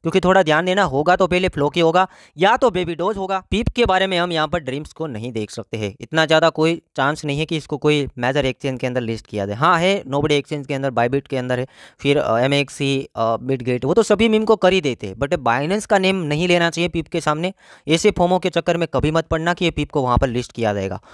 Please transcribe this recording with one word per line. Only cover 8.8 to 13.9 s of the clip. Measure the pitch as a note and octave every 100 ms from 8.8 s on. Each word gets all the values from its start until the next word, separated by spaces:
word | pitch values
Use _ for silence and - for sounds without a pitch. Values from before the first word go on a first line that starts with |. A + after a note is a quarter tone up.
| C3
अंदर | B2
लिस्ट | A#2 A2+ -
किया | G#2 G2
जाए। | G2+
हाँ | D#3 F3
है, | F3+ G3 -
नोबडी | C#3 D3+ D3
एक्सचेंज | C3+ D3+ C3+
के |
अंदर, | C#3 C#3
बाइबिट | B2 A#2+ C#3 -
के | C3+
अंदर | B2+ B2
है, | C3 _ - _
फिर, | C#3 C#3+
अ, | C3+ A2+
एमएक्ससी, | C3 C#3+ C#3 - C#3 C3+ - -
अ, | A2+ A2+
बिटगेट, | B2 C3 A#2+ B2
वो | C3